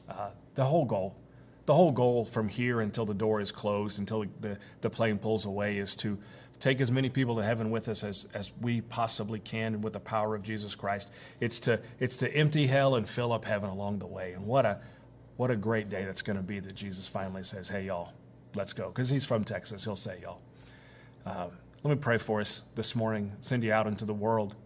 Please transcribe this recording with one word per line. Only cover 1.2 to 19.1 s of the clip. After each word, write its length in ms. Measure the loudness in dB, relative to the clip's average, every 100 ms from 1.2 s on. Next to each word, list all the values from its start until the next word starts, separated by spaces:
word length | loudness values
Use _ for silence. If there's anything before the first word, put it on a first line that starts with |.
| -18 -20 -20 -2 6
the 80 |
whole 180 | 8 8
goal 340 | 6 4 4 2
from 240 | 0 -2
here 320 | 0 0 2
until 240 | 0 0 0
the 80 |
door 260 | 2 2 2
is 120 | 0
closed, 480 | -2 0 0 0 -2
until 260 | -2 -2 -4 -6
the, 180 | -8 -8 -12 -6
the 80 | -4
plane 280 | 2 2 2
pulls 280 | 2 0 0
away, 320 | -2 -2 0
is 180 | -2 -2
to 240 | -2 -4 -8 -20 -20 -2
take 220 | 0 2
as 100 | 2
many 180 | 2 2
people 280 | 2 0 2
to 60 |
heaven 280 | 2 0 0
with 160 | -2 -2
us 160 | -2
as, 240 | -2 -4 -4
as 180 | -6 -6 -4
we 220 | -2 -2
possibly 580 | -2 -2 0 0 -2 -6
can 400 | -6 -2 -2 -2
with 140 | -4
the 60 | -6
power 360 | -4 0 0 -2
of 80 |
Jesus 320 | -4 -6 -6 -6
Christ. 340 | -4 -4 -6 -12 -18 -4
It's 180 | 0 2
to, 180 | 4 2 0 -4
it's 180 | 0 0
to 160 | 0 4
empty 320 | 4 4 4
hell 280 | 4 4 4
and 120 | 0
fill 240 | -2 0
up 140 | 0 0
heaven 240 | -2 -2
along 300 | -4 -4 -4
the 80 | -6
way. 260 | -8 -8
And 120 | -6 0
what 200 | 4 4
a, 160 | 2 -6 -20 -20 -20 -12 -2
what 140 | 0
a 40 | 0
great 340 | 0 0 0
day 140 | -4
that's 180 | -4 -4
gonna 220 | -2 -4
be 160 | -4 -6
that 160 | -8 -10
Jesus 320 | -8 -6 -6
finally 360 | -6 -6 -4
says, 260 | -4 -4 -6
"Hey, 160 | -6 -4
y'all, 260 | -6 -8 -14 -20 -20 -10 -6
let's 180 | -4
go." 180 | -4 -6
'Cause 180 | -2
he's 140 | 0